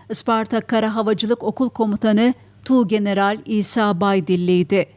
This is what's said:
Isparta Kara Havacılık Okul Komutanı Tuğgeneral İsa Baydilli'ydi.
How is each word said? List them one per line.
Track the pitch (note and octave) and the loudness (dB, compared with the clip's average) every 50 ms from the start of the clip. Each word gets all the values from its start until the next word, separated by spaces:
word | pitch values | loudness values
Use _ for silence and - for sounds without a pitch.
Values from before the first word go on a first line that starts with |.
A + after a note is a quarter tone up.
| - - | -12 -8
Isparta | A3 - - - A3+ A3 A3 - - A3 | -6 -6 -2 -2 -2 -2 -2 -2 -4 -4
Kara | G#3+ - A#3+ A3 A3 A3 G#3 | -4 -2 -2 0 0 0 -2
Havacılık | A3+ A3 G#3+ A3 F3 A#3 G#3+ A#3+ A#3 - | -2 0 0 -2 -2 0 -2 -2 -2 -2
Okul | G#3+ - - C4 A#3+ | -6 -4 -2 -4 -4
Komutanı | - - A3+ G#3+ G#3 - - A3 G#3+ G#3 A3+ B3 B3 - - - _ - - | -2 -2 -2 -2 -2 0 2 2 2 4 4 2 0 -2 -8 -20 _ -20 -2
Tuğgeneral | - C4 B3+ A#3+ E3+ G#3+ G#3+ G3+ G3+ G3+ G3 G3 G3 G#3 A3 - | 0 2 2 2 2 0 0 0 0 0 0 0 0 0 -2 -6
İsa | - A3+ G#3+ G3 - - A#3+ G#3+ G#3 G3+ E3+ | -4 -2 -2 -2 -2 -2 0 0 0 0 0
Baydilli'ydi. | G3+ G3+ G3 F#3+ D#3+ - F#3 F3 F3 F3+ F3+ F3+ F3+ - G3 G3 E3+ - - | 0 2 2 0 0 0 0 0 2 2 2 2 2 2 0 0 0 -2 -8